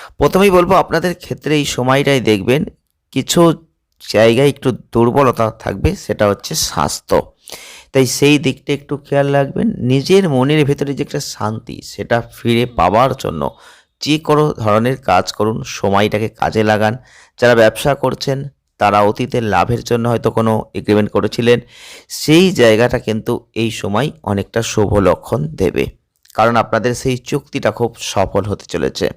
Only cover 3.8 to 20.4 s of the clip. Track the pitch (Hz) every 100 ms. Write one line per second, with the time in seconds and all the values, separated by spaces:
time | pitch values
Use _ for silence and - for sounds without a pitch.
3.8 | _ _ - 104 113 117 143 - 135 104
4.8 | - 117 120 123 135 117 110 - - 98
5.8 | 156 196 - - 104 98 - 82 - -
6.8 | 76 - - 90 - _ - - - -
7.8 | _ 135 127 - 143 147 139 131 - 143
8.8 | - 143 - 143 139 139 139 - 226 -
9.8 | 120 135 139 190 196 131 131 156 135 143
10.8 | 139 131 143 147 - - 107 110 - -
11.8 | - - 101 117 120 - 117 117 120 120
12.8 | 87 104 131 127 - 82 71 - - -
13.8 | _ _ 143 156 156 151 151 - 107 107
14.8 | 117 131 - 92 - - 107 110 - -
15.8 | 101 98 104 104 110 - - 107 107 107
16.8 | 107 127 - - _ _ 120 117 110 -
17.8 | 147 135 131 - - 135 139 - _ _
18.8 | 104 101 104 107 123 123 110 92 95 117
19.8 | - 117 117 117 113 117